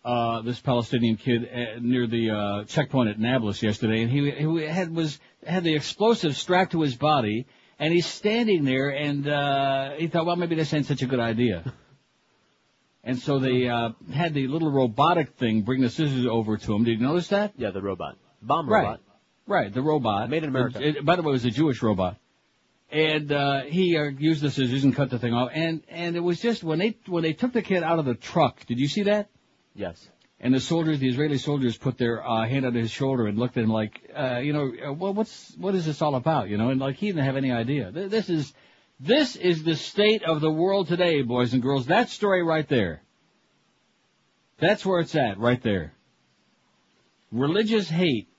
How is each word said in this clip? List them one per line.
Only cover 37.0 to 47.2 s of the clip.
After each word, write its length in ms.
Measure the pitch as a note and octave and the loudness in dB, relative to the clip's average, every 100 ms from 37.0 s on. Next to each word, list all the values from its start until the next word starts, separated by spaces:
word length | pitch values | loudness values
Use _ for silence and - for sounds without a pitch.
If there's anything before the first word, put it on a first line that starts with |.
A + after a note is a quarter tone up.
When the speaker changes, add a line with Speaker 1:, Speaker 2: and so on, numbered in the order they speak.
| G#3 | -4
Speaker 1:
didn't 160 | E3 | 0
have 120 | C3+ C3+ | 0 0
any 140 | C3+ | -2
idea. 400 | A#2+ A#2 D3 F#2+ | -2 0 -2 -4
Th-, 180 | D#3+ G3 | -8 -2
this 180 | G#3+ F#3 | -2 0
is, 240 | E3 C3+ _ _ _ _ _ | -2 -2 _ _ _ _ _
this 340 | C3+ C#4 C4+ | 2 2 2
is 300 | - F3+ E3 | 0 0 2
the 100 | D#3+ | 0
state 480 | D3+ - - G#3 A3 | -2 -4 2 4 4
of 160 | E3 D#3 | 2 0
the 100 | D#3 | 0
world 360 | D#3 F3+ G3 E3+ | 2 2 2 0
today, 340 | F3 F3 D3+ | 2 2 2
boys 320 | B2 B2 B2 | 2 2 2
and 80 | B2+ | 2
girls. 240 | B2 C#3 B2 | 2 0 2
That 220 | G3 B3 | 2 2
story 320 | - G3+ F#3 | -2 2 2
right 260 | E3+ D#3+ D3+ | 2 0 2
there. 340 | B2+ F#2 D#2 _ _ _ _ _ _ _ _ _ _ _ _ _ _ _ _ | 2 2 -4 _ _ _ _ _ _ _ _ _ _ _ _ _ _ _ _
That's 260 | D#3+ G#3 F#3+ | 2 2 2
where 140 | F3+ | 0
it's 140 | D#3+ D#3 | 2 0
at, 220 | B2 F#2+ | 0 2
right 220 | A#2 B2 | 2 2
there. 300 | A#2 G2 D2+ _ _ _ _ _ _ _ _ _ _ _ _ _ | 2 0 -4 _ _ _ _ _ _ _ _ _ _ _ _ _